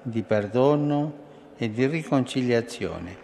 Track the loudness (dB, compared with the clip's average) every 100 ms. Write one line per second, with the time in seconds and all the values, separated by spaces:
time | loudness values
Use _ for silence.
0 | -4 -4 0 0 2 4 4 4 2 0
1 | -2 -6 -18 -20 -20 -6 -4 0 0 0
2 | 0 0 0 0 2 2 0 -6 -6 -6
3 | -10 -14